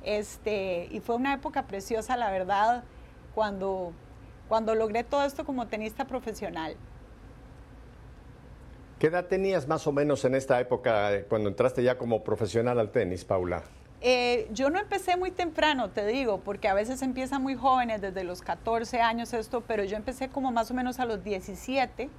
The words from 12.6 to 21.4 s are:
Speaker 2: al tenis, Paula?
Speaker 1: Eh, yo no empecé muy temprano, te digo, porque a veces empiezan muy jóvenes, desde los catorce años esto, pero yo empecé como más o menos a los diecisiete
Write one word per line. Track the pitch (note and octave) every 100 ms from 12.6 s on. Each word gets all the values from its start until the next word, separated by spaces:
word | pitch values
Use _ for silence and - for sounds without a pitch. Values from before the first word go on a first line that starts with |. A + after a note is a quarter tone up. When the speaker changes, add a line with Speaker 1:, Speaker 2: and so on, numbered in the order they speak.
| A#2+ B2
Speaker 2:
al | G#2+
tenis, | B2 F#2 F2+
Paula? | - G2 F2 E2+ - - - -
Speaker 1:
Eh, | A#3+ B3+ B3 A#3+ -
yo | G#3+ C4+
no | F4
empecé | G#4 G4+ F#4+ F4+
muy | F#4
temprano, | F#4 F4 D#4+ D#4 C#4 G#3+
te | - G3+
digo, | B3 B3+ G3
porque | G3 G3 G#3+
a |
veces | G3 A3 C4
empiezan | C4 B3+ C4 C#4
muy | C4 C4+
jóvenes, | C4 C4 A#3+ A3
desde | G3 F#3+
los | F#3 F3+
catorce | - E3 - A3+ A3+ B3
años | A3+ A3+ A#3
esto, | A#3 A3 A#3+
pero | A#3 A3
yo | G3 G#3+
empecé | A3 B3 C4
como | C#4+ C4
más | A#3 A3+
o |
menos | B3+ B3+ B3+
a | B3
los | G#3
diecisiete | F#3 F#3+